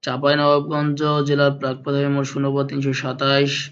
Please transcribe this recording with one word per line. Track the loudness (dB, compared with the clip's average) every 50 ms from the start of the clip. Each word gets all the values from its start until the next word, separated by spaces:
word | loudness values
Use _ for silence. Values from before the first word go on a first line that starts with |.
| -6
চাঁপাইনবাবগঞ্জ | -6 -6 0 2 2 2 4 4 4 4 2 2 0 -4 -2 0 -2 -2 0 0 0 2 0 2
জেলার | 0 2 4 4 2
প্রাক | 2 0 -4 -6 -6 -6
প্রাথমিক | -6 -4 -2 0 0 0
মোট | 0 0 -2
শূন্যপদ | -4 -4 -2 -2 0 0 -2 -2 -2
তিনশো | -4 -4 -2 -2 -2
সাতাশ। | -2 -4 -6 -4 -2 0 2 4 4 2 2 0 -4 -8 -10